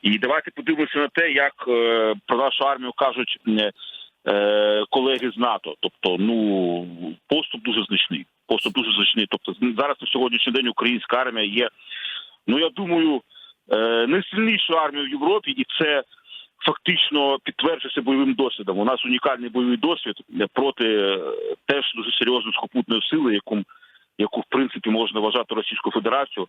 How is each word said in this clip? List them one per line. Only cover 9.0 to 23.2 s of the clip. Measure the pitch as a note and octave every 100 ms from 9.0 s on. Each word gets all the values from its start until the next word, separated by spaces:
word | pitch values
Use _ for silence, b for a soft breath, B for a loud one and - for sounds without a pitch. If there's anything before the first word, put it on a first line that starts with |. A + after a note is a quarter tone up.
| G2 A2+ G#2
Тобто | G2+ -
з-, | F#2 B2 A2
зараз | C#3+ C#3
на | A#2+
сьогоднішній | B2 B2+ A#2 -
день | B2+ B2
українська | - A#2+ A#2+ - A#2+
армія | B2+ A2+ G#2
є, | G#2+ A#2 _ B B B B B B -
ну, | C3
я | D#3+
думаю, | - F#3+ E3+ D#3+ C3+ _ B B B -
е, | G#2+ A2+ A#2 A#2+
найсильнішою | F3 F#3 G3 A3 G#3 F#3 E3
армією | D#3 C#3+ C#3
в |
Європі, | C#3 D3+ G#3 D3
і | C3 B2+ -
це | D#3 C#3+ - B B B B _ F3
фактично | D3+ - E3+ - D3 C#3 C3+
підтверджується | - - D3+ D#3 C3 -
бойовим | A#2+ C3+ C3+
досвідом. | B2 C3 - G2+ F#2+
У |
нас | G#2+ B2+
унікальний | B2 B2 C#3+ B2 A#2+
бойовий | A#2+ B2 A#2+
досвід | D3 E3 A#2+ G2+ - - G2+
проти, | - C#3 -
е, | A2+ G#2+ G2 F#2+ D2+ - - - -
теж | C#3 C3 A#2
дуже | G#2+ -
серйозної | B2 B2 A2
сухопутної | - G#2 B2+ - A2+ -
сили, | D#3